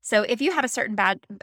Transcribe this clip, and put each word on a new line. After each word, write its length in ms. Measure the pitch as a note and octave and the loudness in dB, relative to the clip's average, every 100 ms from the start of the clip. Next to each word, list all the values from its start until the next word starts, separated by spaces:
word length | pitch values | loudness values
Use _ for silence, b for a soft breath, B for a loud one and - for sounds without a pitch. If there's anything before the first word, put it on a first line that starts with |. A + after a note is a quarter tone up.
So 200 | - G#3+ | 0 2
if 200 | G#3+ A3 | 2 0
you 100 | C#4+ | 0
have 120 | E4 | 0
a 40 | B3+ | -2
certain 280 | - - G#3 | -2 -4 0
bad, 240 | F#3+ G3 - G3+ | 0 0 -6 -8